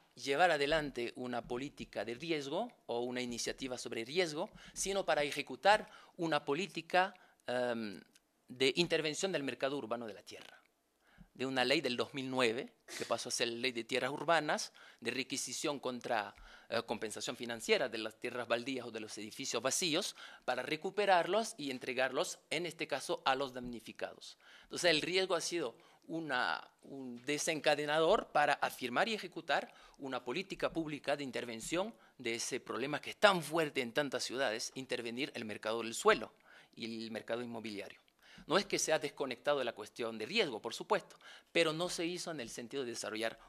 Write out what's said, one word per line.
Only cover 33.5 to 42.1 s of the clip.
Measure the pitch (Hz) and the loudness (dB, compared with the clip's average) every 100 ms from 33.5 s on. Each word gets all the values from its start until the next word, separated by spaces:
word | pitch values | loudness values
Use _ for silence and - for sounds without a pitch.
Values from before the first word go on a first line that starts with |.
| 160 151 135 | 0 0 0
en | 120 | 0
tantas | 131 143 123 | 0 0 -2
ciudades, | - 117 131 110 - | -4 0 0 0 -6
intervenir | 135 127 123 117 117 151 123 | -8 -6 -4 -4 -4 -4 -6
el | |
mercado | 110 101 107 117 | -8 -6 -2 -2
del | 113 | -2
suelo | 113 208 180 104 - - - - | 2 4 4 2 -12 -20 -20 -20
y | - 113 113 | -10 -8 -6
el | 113 | -6
mercado | 110 - 117 | -8 -4 -4
inmobiliario. | 120 117 110 98 98 - _ _ - - - | -4 -8 -8 -8 -10 -16 _ _ -20 -16 0
No | 170 | 0
es | |
que | 202 160 | 2 0
se | - | 2
ha | 156 | 2
desconectado | 143 - 139 120 - 143 | 0 -4 -4 0 2 2
de | |
la | 117 | 2
cuestión | 110 104 - 113 113 | -2 -8 -6 -4 -4
de | 110 | -2
riesgo, | 214 170 107 | 0 0 -2
por | 117 | -6
supuesto, | - 180 196 - - - - - | -8 0 0 0 -14 -20 -20 0
pero | 170 160 | 4 4
no | 156 180 | 2 -2
se | - | -2
hizo | 170 | -2